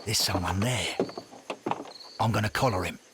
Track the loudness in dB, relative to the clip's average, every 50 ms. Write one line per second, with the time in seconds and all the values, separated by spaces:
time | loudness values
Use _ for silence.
0 | -2 0 0 2 2 2 2 0 0 0 2 2 2 2 2 0 0 -2 0 -2
1 | -2 -2 -2 -12 -12 -14 -20 -20 -10 -10 -10 -8 -4 -4 -4 -4 -6 -14 -14 -18
2 | -18 -18 -4 0 2 4 4 4 2 2 2 4 2 4 4 2 -2 -2 -6 -8
3 | -16 -20